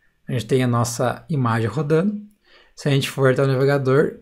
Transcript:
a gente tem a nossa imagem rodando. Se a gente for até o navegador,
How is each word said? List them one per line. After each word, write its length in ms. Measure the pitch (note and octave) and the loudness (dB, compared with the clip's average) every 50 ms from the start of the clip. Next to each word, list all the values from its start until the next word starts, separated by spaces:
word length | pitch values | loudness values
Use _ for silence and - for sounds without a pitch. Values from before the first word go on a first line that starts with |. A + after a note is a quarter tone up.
| _ _ _ _ _ - | _ _ _ _ _ -8
a 40 | |
gente 160 | C#3 B2 A2+ - | -6 -6 -4 0
tem 160 | C#3 B2+ B2+ | 0 0 2
a 40 | B2 | 2
nossa 560 | A#2+ A#2+ A#2 A#2 - - C3 A#2+ - - - - | 0 0 0 -2 -2 -2 -2 -2 -4 -6 -8 -6
imagem 400 | D#3+ C#3 B2+ A#2 A2+ A#2 A2+ G#2+ | -4 -2 0 0 0 0 -2 -2
rodando. 500 | G#2+ D3+ D3+ C#3+ D#3+ D#3 F#3 G#3 G#3 - - - _ _ _ _ _ - _ _ _ | -2 -4 -2 0 0 2 2 0 -2 -4 -10 -16 _ _ _ _ _ -20 _ _ _
Se 140 | - - D3+ | -6 -2 0
a 20 | |
gente 180 | C#3 C#3 - - | 0 0 0 -2
for 220 | - C#3 C3+ C3 | -2 2 2 2
até 120 | B2+ C#3 C#3 | 4 4 2
o 40 | C3+ | 0
navegador, 720 | C3+ B2+ C#3 C#3 C#3+ C#3 B2+ C3 C3 C#3+ - - - - | 2 2 2 2 2 0 0 2 2 2 2 0 -2 -8